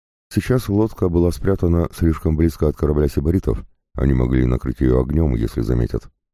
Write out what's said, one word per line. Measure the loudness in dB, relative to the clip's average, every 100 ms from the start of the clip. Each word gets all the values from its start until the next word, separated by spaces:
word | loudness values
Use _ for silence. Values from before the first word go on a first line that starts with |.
| _ _ _
Сейчас | -4 0 -2 0
лодка | 0 0 0 0
была | 2 2
спрятана | 0 -2 0 2 2 0
слишком | 0 0 0 0 2
близко | 0 0 -2
от | 0
корабля | 0 0 0
сибаритов, | 0 0 0 0 -4 -6 _ _ -2
они | 0
могли | 2 2 2 2
накрыть | 0 -4 -2
её | 2 2
огнём, | 2 0 0 0
если | -2 -2
заметят. | -2 0 0 -4 -10 -18 _